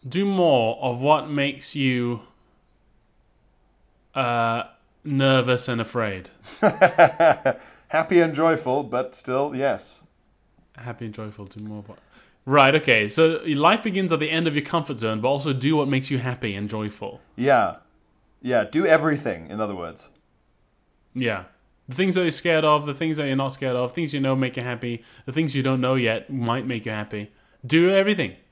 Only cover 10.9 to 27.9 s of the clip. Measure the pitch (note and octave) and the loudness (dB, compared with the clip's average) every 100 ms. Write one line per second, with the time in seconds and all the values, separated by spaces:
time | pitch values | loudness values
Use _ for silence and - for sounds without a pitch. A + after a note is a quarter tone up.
10.9 | A2+ A2+ G#2+ G#2+ G#2 F#2+ G#2+ G#2+ G#2+ G2 | -12 -12 -12 -14 -14 -18 -16 -14 -14 -16
11.9 | - _ _ _ _ - C#3+ C3+ D#3 D3+ | -20 _ _ _ _ 2 6 8 6 4
12.9 | A2+ G#2 G#2+ D#3+ D#3+ E3 C#3+ D#3 G#3+ A3 | 4 2 4 2 2 -2 2 4 4 0
13.9 | F#3+ F#3 D#3+ D3+ D#3+ E3 D3 C#3+ E3+ C#3+ | -2 0 0 0 0 0 -2 -2 -4 -4
14.9 | B2 A2 A2 A#2+ C#3 D3 C3 C3 D#3 C#3 | -6 -4 -2 0 -2 -2 -2 0 0 0
15.9 | C3 C3 C3 B2 B2+ A#2 G2 G#2 A2 G#2+ | -2 -2 -4 -4 -6 -6 -6 -6 -6 -8
16.9 | - G2+ - _ - B2+ C3 G2 D2+ _ | -8 -14 -14 _ -4 2 4 2 -4 _
17.9 | _ _ _ _ _ B2 B2 G#2+ D#3 E3+ | _ _ _ _ _ -2 0 0 0 4
18.9 | D#3+ D#3 C#3+ C3 F2 E2 G#2 G#2+ F#2+ E2+ | 4 4 -2 -4 -8 -8 -6 -6 -6 -10
19.9 | - - _ _ _ _ _ _ _ _ | -12 -20 _ _ _ _ _ _ _ _
20.9 | _ _ B2+ B2 G2+ F2+ _ _ _ - | _ _ -6 -4 -4 -8 _ _ _ -14
21.9 | B2+ F#3+ F3+ F3 - F3 D#3+ D#3 D3+ D3 | -2 0 2 0 -2 0 2 4 2 0
22.9 | C3+ D#3+ D3+ C#3+ C3+ C3+ C3 C3+ B2 B2 | -4 -4 -2 -2 -2 -2 -4 -4 -2 -2
23.9 | D3 D#3+ C#3+ C3+ C3 C3 C3 B2 A#2+ A#2+ | -4 -6 -2 0 0 -2 -4 -8 -6 -6
24.9 | A#2 - - - C3 D#3+ C3+ C3 C3 B2+ | -8 -12 -18 -8 -2 -2 0 0 0 2
25.9 | C3 A#2 A2+ - C#3 A#2 A#2+ B2 A#2+ A2+ | 2 2 -2 -4 -6 -2 -2 -4 -6 -6
26.9 | G#2+ G#2 G#2 G#2 _ _ _ B2 D#3+ F3 | -8 -8 -10 -12 _ _ _ 0 2 4